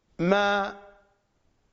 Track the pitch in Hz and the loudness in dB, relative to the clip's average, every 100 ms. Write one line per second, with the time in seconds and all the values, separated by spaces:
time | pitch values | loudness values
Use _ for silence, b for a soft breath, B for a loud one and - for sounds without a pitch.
0 | _ - 170 202 202 202 202 208 - - | _ -4 0 2 2 0 -4 -10 -20 -20
1 | _ _ _ _ _ _ _ | _ _ _ _ _ _ _